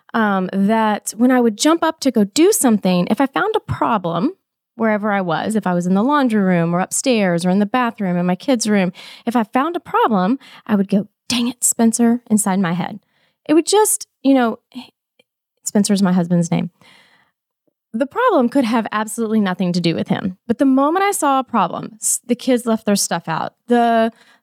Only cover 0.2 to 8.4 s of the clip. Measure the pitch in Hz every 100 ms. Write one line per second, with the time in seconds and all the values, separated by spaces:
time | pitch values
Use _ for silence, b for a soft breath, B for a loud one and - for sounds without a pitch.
0.2 | 214 196 185 196 196 226 220 208 - -
1.2 | 247 254 233 208 302 339 320 320 269 226
2.2 | 202 - 359 440 262 208 185 180 175 -
3.2 | 269 311 392 427 - - 285 220 180 165
4.2 | 254 381 _ _ _ - 226 214 214 202
5.2 | 180 156 - 220 190 175 180 190 247 294
6.2 | 262 214 185 175 165 175 185 - 277 226
7.2 | 190 170 180 190 208 254 233 - 190 175
8.2 | 180 180